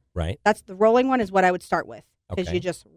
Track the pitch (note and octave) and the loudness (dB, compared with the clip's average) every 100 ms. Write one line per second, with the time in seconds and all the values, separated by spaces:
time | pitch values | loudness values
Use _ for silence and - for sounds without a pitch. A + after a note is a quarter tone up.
0 | _ F2+ E2 - G3+ G#3+ - F#3 A3 B3 | _ -6 -6 -2 0 0 -4 2 4 4
1 | C4 B3+ G3 F#3+ F#3 F3+ - F3 - A#2 | 2 0 0 2 2 0 -4 -6 -6 -14
2 | - _ - F#3 F3+ F3+ F3+ - _ | -20 _ -10 -6 -4 -4 -4 -10 _